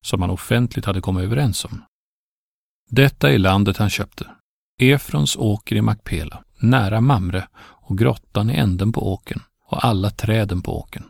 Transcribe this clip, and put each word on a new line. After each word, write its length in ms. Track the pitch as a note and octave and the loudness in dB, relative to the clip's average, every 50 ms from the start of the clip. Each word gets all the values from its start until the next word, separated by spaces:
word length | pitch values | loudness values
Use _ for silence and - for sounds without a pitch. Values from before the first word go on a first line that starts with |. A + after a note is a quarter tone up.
| _ | _
som 160 | - - F#2+ | -4 -4 -2
man 100 | F#2 F#2 | -2 -2
offentligt 540 | F#2+ F#2+ - - A#2+ A#2+ B2 A#2+ - - G#2 | -4 -6 -2 0 0 0 0 0 -4 -6 -4
hade 160 | G#2 F#2+ F#2 | -4 -4 -4
kommit 240 | - - F#2 F#2 F#2 | -2 -2 -2 -2 -2
överens 400 | G2 A2+ C#3 D3 A#2+ F#2 - - | -2 0 0 0 0 -2 -2 -6
om. 200 | - - G2 - _ _ _ _ _ _ _ _ _ _ _ _ _ _ _ _ _ _ _ _ _ | -10 -12 -14 -16 _ _ _ _ _ _ _ _ _ _ _ _ _ _ _ _ _ _ _ _ _
Detta 420 | A#2+ A#2+ C#3 C#3 - - - C#3+ C#3+ | 2 4 4 4 4 2 2 4 4
är 60 | A#2+ | 4
landet 380 | F#2 F#2+ F#2+ G2 G2+ F#2+ F#2+ | 4 4 4 4 4 2 2
han 140 | - A2 G2 | 0 0 0
köpte: 360 | - - - - _ - - - - _ _ _ _ _ _ _ _ _ | 0 -4 -6 -8 _ -16 -16 -16 -18 _ _ _ _ _ _ _ _ _
Efrons 560 | B2+ B2+ C#3+ C#3+ - - - D3+ D3 C#3 - | 4 4 4 2 0 -4 -2 -2 0 0 -2
åker 400 | - - A2 G#2 G2+ _ - A2 | -2 0 0 0 -2 _ -2 -2
i 40 | G#2 | 0
Makpela, 640 | A2 A2 G#2+ - _ - - E2 D#2 D2 - - - _ _ _ | 2 0 -2 -2 _ -6 -6 -6 -6 -8 -12 -16 -20 _ _ _
nära 400 | - A2 B2+ C3 G#2+ G2 G#2+ A2 | 2 4 4 4 2 0 0 2
Mamre, 480 | A#2 C3+ C#3+ G#2 F#2 F2+ F2 F#2 F#2 - _ | 2 4 2 2 0 -2 -4 -4 -6 -8 _
och 420 | - - - - _ _ - G2 F#2+ | -20 -20 -20 -20 _ _ -6 -2 0
grottan 520 | A2+ C3 B2 - _ _ _ A2 G#2 A2+ | 2 0 0 -2 _ _ _ -2 -2 0
i 40 | B2 | 0
änden 380 | - C3+ G2+ F2+ F#2 F#2+ G#2+ - | 2 2 0 0 0 0 -2 -2
på 200 | - - - F#2+ | -2 -4 -4 -6
åkern 300 | - _ - - - - _ _ _ _ _ | -6 _ -10 -12 -12 -12 _ _ _ _ _
och 140 | - - - | -4 -2 0
alla 260 | A#2+ A2 F#2+ F#2+ G#2 | 0 0 0 0 -2
träden 520 | - - - G#2+ G#2+ A2+ G#2+ G2+ - F2+ - | -4 -4 -2 0 0 0 0 -2 -4 -6 -4
på 160 | - - - | -6 -8 -8
åkern. 260 | - - - - - | -8 -10 -16 -18 -18